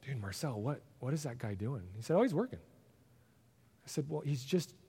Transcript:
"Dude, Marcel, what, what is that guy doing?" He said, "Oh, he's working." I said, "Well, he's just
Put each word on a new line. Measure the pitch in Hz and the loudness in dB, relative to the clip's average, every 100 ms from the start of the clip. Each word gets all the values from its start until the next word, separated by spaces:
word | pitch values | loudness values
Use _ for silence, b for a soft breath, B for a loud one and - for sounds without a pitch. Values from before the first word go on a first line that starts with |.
"Dude, | - 135 | -6 -4
Marcel, | 98 92 156 110 | -4 -2 -2 0
what, | 110 147 - - | -2 -2 -6 -8
what | 127 | -2
is | 156 | 0
that | 151 120 | -2 -4
guy | 113 | -4
doing?" | 98 107 135 90 | -2 -2 -2 -6
He | 98 | -10
said, | 113 165 | 4 6
"Oh, | |
he's | 254 | 6
working." | 160 254 - | 4 0 -2
I | - - - - - - - - - _ - - - | -14 -20 -20 -20 -20 -20 -20 -20 -20 _ -20 -20 -6
said, | - 143 | -4 -2
"Well, | 151 | -2
he's | 147 143 | -2 -2
just | 131 185 - - | 2 0 0 -10